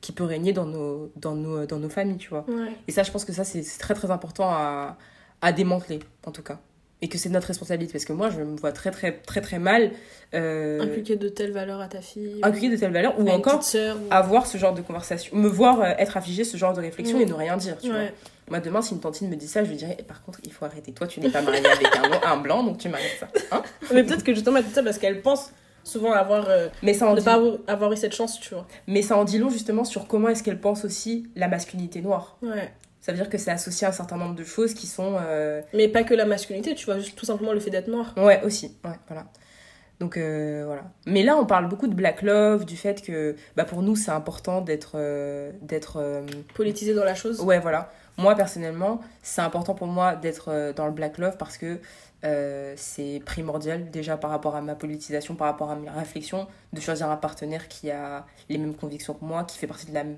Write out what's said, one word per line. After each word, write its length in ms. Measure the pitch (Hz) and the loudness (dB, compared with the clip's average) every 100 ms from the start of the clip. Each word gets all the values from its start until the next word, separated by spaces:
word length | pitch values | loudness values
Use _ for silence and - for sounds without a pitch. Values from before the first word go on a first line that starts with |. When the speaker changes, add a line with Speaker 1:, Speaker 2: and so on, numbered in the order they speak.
Speaker 1:
qui 100 | - | -14
peut 120 | 170 | -6
régner 280 | 175 160 175 | -4 0 0
dans 140 | 190 160 | 0 -2
nos, 460 | 156 147 143 151 - | -4 -6 -6 -10 -8
dans 180 | 160 151 | -6 -4
nos, 280 | 156 156 | -4 -4
dans 140 | 147 151 | -4 -6
nos 100 | 151 | -6
familles, 280 | 151 196 185 | -2 -2 -4
tu 140 | - | -6
vois. 140 | 156 151 | -10 -6
Speaker 2:
Ouais. 240 | 233 226 220 - | -4 -6 -10 -4
Speaker 1:
Et 40 | |
ça, 100 | - | 0
je 60 | 190 | 0
pense 120 | 208 | -2
que 80 | - | -6
ça, 120 | 175 | -4
c'est, 180 | 196 175 | -4 -4
c'est 160 | 151 - | -8 -10
très, 160 | - | -4
très 160 | 208 190 | -2 0
important 380 | 180 180 - 190 | -4 -4 -2 0
à, 460 | 165 147 143 143 - - - _ _ | 2 0 -4 -8 -12 -20 -20 _ _
à 100 | 170 | 0
démanteler, 480 | 165 185 180 180 151 - _ - | 2 2 2 -2 -10 -10 _ -16
en 60 | |
tout 100 | 151 | -14
cas. 160 | 156 147 _ _ _ _ | -14 -14 _ _ _ _
Et 60 | 175 | -6
que 100 | 175 | -4
c'est 100 | 180 | 0
notre 200 | 180 180 | 0 0
responsabilité. 440 | 180 - 175 165 | -6 -4 -4 -4
Parce 120 | 151 | -6
que 80 | - | -6
moi, 180 | 156 175 | -2 -2
je 100 | 165 | -2
me 160 | 151 151 | -6 -4
vois 160 | 151 | -4
très, 180 | 143 190 | -4 -6
très, 200 | 185 180 | -4 -4
très, 280 | 170 - - | -6 -6 -6
très 180 | 202 175 | -4 -2
mal, 300 | 175 226 214 - - - - | 4 6 4 0 -18 -20 -8
euh, 460 | 165 160 156 151 151 | -4 -2 -2 -2 -2
Speaker 2:
Inculquer 360 | 151 151 214 214 | -2 -4 -2 -2
de 120 | 202 | -2
telles 240 | 202 202 | -4 -6
valeurs 280 | 202 190 196 | -4 -6 -8
à 80 | 190 | -10
ta 120 | 190 | -12
fille. 380 | 185 - 208 208 | -14 -10 -10 2
Speaker 1:
inculquer 260 | 208 214 247 | 2 4 2
de 60 | 226 | 2
telles 160 | 202 | 2
valeurs, 220 | 170 214 - | 2 2 4
ou 40 | |
Speaker 2:
à 20 | |
une 60 | 202 180 | 4 6
Speaker 1:
encore 200 | 196 294 | 6 4
Speaker 2:
petite 100 | 294 | 4
sœur, 240 | 220 214 214 | 0 0 -2
ou 160 | 208 | 4
Speaker 1:
avoir 340 | 190 185 220 247 | 4 8 6 4
ce 120 | 202 | 2
genre 160 | 185 | 2
de 80 | 175 | 2
conversation. 540 | 175 170 - 170 - 208 | -4 -8 -6 -6 -2 4
Me 120 | 208 | 4
voir, 320 | 180 247 247 | 8 6 8
euh, 100 | 190 - | 6 4
être 180 | 196 196 | 0 0
affligée, 260 | 175 180 | -4 -4
ce 120 | 233 - | -4 0
genre 160 | 185 | 0
de 80 | 185 | 0
réflexion, 380 | 170 - 233 247 | -4 -4 0 4
Speaker 2:
Mm. 40 | |
Speaker 1:
et 40 | 214 | 4
ne 80 | |
rien 220 | 160 156 185 | 2 -2 -2
dire, 200 | 185 160 | -4 -6
tu 120 | 247 | -4
Speaker 2:
Ouais. 0 | |
Speaker 1:
vois. 160 | 214 208 - - _ - | -2 -4 -8 -20 _ -6
Moi, 100 | 170 | -6
demain, 220 | 170 196 | 0 -2
si 120 | 226 | 0
une 60 | 175 | -4
tantine 280 | 160 151 196 | -4 -4 -4
me 80 | 165 | -4
dit 100 | 147 | -4
ça, 140 | 220 | 0
je 60 | 208 | 0
lui 60 | 151 | -2
dirais : 200 | 160 180 | -8 -8
Eh, 20 | |
par 200 | - - | -12 -16
contre, 160 | - - | -18 -16
il 80 | - | -16
faut 120 | - | -10
arrêter. 260 | 151 151 - | -10 -10 -16
Toi, 140 | - 175 | -8 -8
tu 140 | - | 0
n'es 80 | 147 | 0
pas 140 | 143 | 2
mariée 220 | 143 139 | 2 4
avec 240 | 135 - 135 - | 6 6 6 6
un, 320 | - 156 170 | 4 4 4
un 80 | 147 | 2
blanc, 260 | 139 180 | 2 2
donc 140 | 247 175 | 2 -2
tu 100 | 175 | -4
m'arrêtes 300 | 151 - - | -4 -4 -6
ça. 80 | - - - | -2 -2 0
Hein ? 100 | - - - - | -4 -4 -12 4
Speaker 2:
Mais 80 | 254 | 6
peut-être 200 | 247 330 | 6 2
que 100 | - | 2
justement, 240 | 220 220 269 | 2 4 4
elle 60 | |
dit 80 | 220 | 4
ça 100 | 220 | 2
parce 160 | 240 208 | 2 2
qu'elle 240 | 196 196 | 0 0
pense 300 | 247 277 - - _ _ | 2 2 0 -18 _ _
souvent 280 | - 233 220 | -10 -2 2
avoir, 360 | 214 190 208 202 | 4 4 2 4
euh, 200 | 190 170 - | 4 4 0
Speaker 1:
Mais 100 | 196 | 2
ça 140 | 202 226 | 4 6
en 60 | |
Speaker 2:
ne 40 | 208 | 6
Speaker 1:
dit 60 | |
Speaker 2:
pas 100 | 208 | 8
avoir, 200 | 233 233 220 - | 6 6 2 -2
avoir 260 | 202 208 | 0 2
eu 40 | 214 | 0
cette 180 | 208 | -2
chance, 240 | - 226 - | -2 -6 -6
tu 160 | - | -10
vois. 140 | 180 180 - - | -12 -12 -16 -2
Speaker 1:
Mais 160 | 202 | 0
ça 140 | 208 208 | 4 4
en 80 | |
dit 140 | 202 208 | 4 4
long, 120 | 254 | 2
justement, 320 | 233 - 220 | 0 0 0
sur 240 | 226 - - | 0 -4 -2
comment 220 | 220 226 | 2 4
est-ce 160 | 220 | 2
qu'elle 160 | 220 190 | 0 0
pense 240 | 208 208 | 0 0
aussi 420 | 208 202 226 233 233 | -2 -6 -4 -6 -6
la 140 | - 180 | -2 0
masculinité 520 | 175 - 180 175 175 | 0 -2 -6 -6 -6
noire. 360 | 185 185 - - | -2 -2 -2 -10
Speaker 2:
Ouais. 280 | 240 208 185 - - _ | -6 -6 -6 -12 -20 _
Speaker 1:
Ça 100 | - | -6
veut 80 | 175 | -4
dire 100 | 208 | -2
que 80 | 208 | -2
c'est 140 | - | -2
associé 340 | 170 - 175 | -4 -4 -2
à 60 | 196 | -2
un 20 | |
certain 240 | 190 180 175 | -2 -6 -6
nombre 200 | 175 175 | -6 -6
de 80 | |
choses 300 | 165 - 226 | -8 0 0
qui 120 | 220 175 | 0 -10
sont, 300 | - 185 196 | -4 -2 -2
euh, 400 | 165 156 151 151 151 | 0 0 0 -2 -2
Speaker 2:
Mais 140 | 208 214 | 4 6
pas 160 | 220 | 6
que 100 | 226 | 4
la 100 | 233 | 4
masculinité, 520 | 214 202 - 196 233 311 | 4 2 -2 -6 -4 -6
tu 80 | - | -2
vois, 140 | 196 | -4
juste 160 | 208 - | -4 -10
tout 80 | 226 | -6
simplement 260 | 208 214 | -4 0
le 60 | 214 | -2
fait 120 | 208 | 0
d'être 180 | 190 190 | -4 -2
noir. 260 | 233 226 - | -4 -4 6
Speaker 1:
Ouais, 240 | 202 196 | 8 8
aussi. 320 | 208 208 - - | 6 -2 -8 -12
Ouais, 80 | 170 165 _ | -10 -10 _
voilà. 180 | 156 - _ _ - - - _ _ | -12 -12 _ _ -20 -20 -20 _ _
Donc, 180 | 175 170 | -6 -2
euh, 460 | 160 156 151 147 147 | -2 -2 -2 -4 -6
voilà. 180 | 143 180 - - | -8 -10 -14 0
Mais 180 | 196 | 4
là, 120 | 214 302 | 8 6
on 100 | 233 | 6
parle 220 | 190 175 | 4 4
beaucoup 200 | 196 269 | 0 0
de 60 | |
black 280 | 185 185 - | 2 2 2
love, 420 | 202 208 208 208 | 4 6 8 4
du 120 | 175 170 | 0 -4
fait 260 | 202 202 | -2 -2
que, 320 | - 160 151 147 - - | -4 -4 -2 -4 -8 -2
bah, 80 | |
pour 180 | 170 175 | -2 0
nous, 140 | 190 214 | 2 2
c'est 160 | 214 | 2
important 480 | 156 156 - - 185 | -2 -4 -8 -4 -2
d'être, 320 | 175 151 - | -2 -4 -4
euh, 560 | 151 147 143 143 143 143 190 | -6 -4 -4 -4 -6 -10 -14
d'être, 340 | 151 156 156 160 | -6 -6 -6 -6
euh, 240 | 143 143 143 143 147 | -4 -4 -8 -12 -14
Speaker 2:
Politisé 400 | - 214 208 208 | -2 -2 0 0
dans 100 | 214 | 2
la 120 | 196 185 | 2 0
chose. 240 | 226 226 | -4 -2
Speaker 1:
Ouais, 180 | 180 180 | 4 4
voilà. 320 | 170 156 170 - - - | 4 -2 -4 -14 -18 2
Moi, 180 | 185 208 | 4 6
personnellement, 640 | 190 - 165 165 190 226 - - | 2 0 -6 -2 -2 -4 -8 -18
c'est 160 | - - | -8 -2
important 340 | 170 170 175 | -2 -2 -4
pour 140 | 190 175 | -4 -4
moi 260 | 175 180 | 2 2
d'être, 320 | 160 156 160 - | 2 -4 -6 -4
euh, 240 | 151 147 | -4 -4
dans 140 | 143 151 | -4 -4
le 60 | |
black 260 | 156 156 151 | -2 -6 -2
love 180 | 175 190 | -4 -4
parce 180 | 156 - | -10 -10
que, 200 | 165 175 - - - _ | -8 -8 -12 -20 -20 _
euh, 500 | 156 147 143 139 139 143 | -2 -2 -2 -6 -10 -12
c'est 440 | - - 143 143 | -14 -8 -8 -8
primordial, 640 | - - 160 151 151 165 170 | -8 -8 -6 -6 -4 -6 -6
déjà, 260 | 160 156 156 | -8 -6 -4
par 140 | 151 | -4
rapport 240 | 151 151 | -2 -2
à 60 | 147 | -4
ma 140 | 147 | -6
politisation, 600 | 151 156 151 - 147 147 | -8 -8 -10 -6 -6 -6
par 140 | 165 151 | -4 -2
rapport 220 | 147 151 | -2 -4
à 60 | 151 | -6
mes 140 | 151 | -8
réflexions, 560 | 156 156 - 151 185 190 - _ | -8 -8 -10 -8 -8 -8 -14 _
de 80 | 160 | -10
choisir 300 | 156 160 156 | -6 -4 -2
un 60 | 151 | -2
partenaire 520 | 151 - 151 160 160 | -4 -6 -8 -8 -10
qui 220 | - 151 | -12 -8
a 360 | 143 143 143 143 _ - | -8 -8 -12 -14 _ -8
les 100 | 151 | -4
mêmes 160 | 151 | -4
convictions 400 | 151 - 147 - | -6 -10 -10 -10
que 100 | 147 | -10
moi, 200 | 160 165 | -6 -6
qui 140 | 175 - | -6 -8
fait 80 | 151 | -10
partie 200 | 147 156 | -10 -8
de 80 | |
la 100 | 151 147 | -6 -6